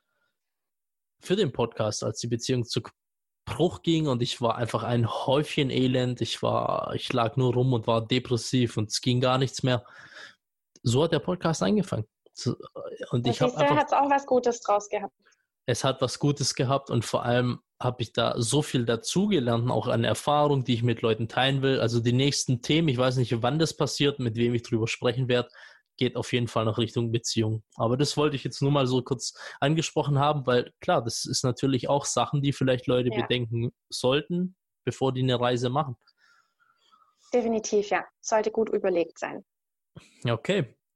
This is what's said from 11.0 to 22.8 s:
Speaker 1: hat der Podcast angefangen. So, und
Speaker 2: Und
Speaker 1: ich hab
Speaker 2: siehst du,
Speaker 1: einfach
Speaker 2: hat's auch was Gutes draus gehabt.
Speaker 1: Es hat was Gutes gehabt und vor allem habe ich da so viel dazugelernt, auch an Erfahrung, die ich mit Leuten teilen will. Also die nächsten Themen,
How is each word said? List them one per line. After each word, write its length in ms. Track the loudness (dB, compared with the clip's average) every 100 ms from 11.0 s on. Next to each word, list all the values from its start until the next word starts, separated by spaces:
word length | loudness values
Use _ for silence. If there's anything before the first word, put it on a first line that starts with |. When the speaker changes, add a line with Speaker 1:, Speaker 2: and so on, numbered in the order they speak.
Speaker 1:
hat 80 | 2
der 60 | 0
Podcast 440 | -2 -2 -2 0
angefangen. 420 | 0 0 0 -4 -6 _ _
So, 220 | -8 -6 -6 -8 -14 -12 -12 -4
und 140 | -2 0
Speaker 2:
Und 100 | 0
Speaker 1:
ich 60 |
hab 140 | 0 2
Speaker 2:
siehst 40 |
du, 60 | 2
Speaker 1:
einfach 100 | 4
Speaker 2:
hat's 160 | 2
auch 160 | 2 4
was 160 | 2 2
Gutes 360 | 2 2 0
draus 260 | 0 0 0
gehabt. 240 | -6 -8 _ _ _ _ _ -4
Speaker 1:
Es 180 | 0
hat 180 | 0 0
was 180 | -2 0
Gutes 360 | 0 0 -2 -2
gehabt 340 | 0 0 0
und 160 | -2 0
vor 180 | -2
allem 360 | 2 2 0 -4 _ -6
habe 220 | -4 -4
ich 120 | -6
da 220 | -2 0 0
so 240 | 0 0
viel 240 | 0 0 0
dazugelernt, 840 | -2 -2 0 2 2 2 0 2
auch 180 | 0 0
an 160 | 0
Erfahrung, 600 | 0 0 0 2 4 2
die 120 | 0 0
ich 80 |
mit 180 | 0 0
Leuten 260 | 0 0 -2
teilen 340 | 0 2 2
will. 180 | 2 2
Also 200 | 2 2
die 140 | 2
nächsten 480 | 2 2 0 0 -2
Themen, 260 | 2 2